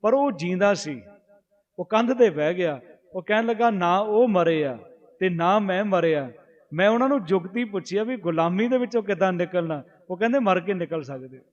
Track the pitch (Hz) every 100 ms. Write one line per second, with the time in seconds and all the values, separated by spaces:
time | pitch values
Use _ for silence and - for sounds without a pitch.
0 | 214 262 285 185 170 180 202 202 156 131
1 | 101 - _ _ _ _ _ - 175 214
2 | 233 254 233 151 151 180 175 139 - -
3 | _ 185 170 214 226 220 233 202 175 185
4 | 214 214 247 190 165 165 143 120 - -
5 | _ _ 185 170 170 208 202 185 208 185
6 | 165 151 131 113 _ _ _ 151 196 226
7 | 262 285 175 190 175 208 240 196 - 190
8 | 220 254 170 165 165 180 233 254 240 233
9 | 202 190 190 180 175 180 165 151 151 _
10 | _ 180 226 269 220 180 175 190 170 165
11 | 131 135 131 131 _